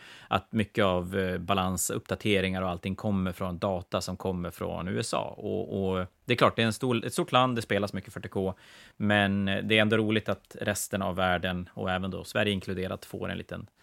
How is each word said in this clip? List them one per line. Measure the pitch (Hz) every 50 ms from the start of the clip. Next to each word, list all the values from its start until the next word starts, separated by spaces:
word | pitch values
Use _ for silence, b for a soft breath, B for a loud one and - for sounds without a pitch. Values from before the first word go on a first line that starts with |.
| b b b b b
Att | b - 98 - -
mycket | - 110 101 - - 117 101
av, | 95 90 90 87 90 98 98
eh, | 92 92 90
balansuppdateringar | 87 87 92 98 95 92 92 92 87 - - 110 113 - - - - - 107 101 95 95 92 92 92
och | 92 90
allting | 87 87 - 98 95
kommer | - - 107 101 95 92 92
från | 87 - 95 90 87 82
data | - 98 92 87 90 - - 92
som | - 92 90
kommer | - - 95 90 90 87 87
från | - - 92 87 87 87 85
U | 92 110 117
S | 113 - -
A. | - - - -
Och, | - 107 104 98 95 95 - 101 98 95
och | 95 95 92 90 - _ _ -
det | - 123
är |
klart, | - 143 101 -
det | 117
är | 117
en | 113 104
stor, | - 135 127 117 117 -
ett | 123 -
stort | - 131 -
land, | 135 127 127 127 120
det | 113
spelas | - - 101 98 101 98 -
mycket | 98 - - -
fyrtio | 98 - 104
K, | - 101 95 92 - b b b b b b b b
men | - 104 104 104 104 101 98 98 101 98
det | 98 98 101 98 104 110
är | 110
ändå | 107 107 113
roligt | 113 110 107 110 107 - -
att | 98 - _ _ - -
resten | - 107 101 - - - 107 95
av | 95 95 87
världen, | 95 92 92 90 85 92 92 90 87 87 - -
och | 107 101 92
även | 92 92 95 95
då | 90 85 85
Sverige | - - 110 107 104 101
inkluderat, | 92 - 101 95 92 92 92 98 - -
får | - - 98 95 92
en | 92
liten, | 90 90 - 90 92 - - _ b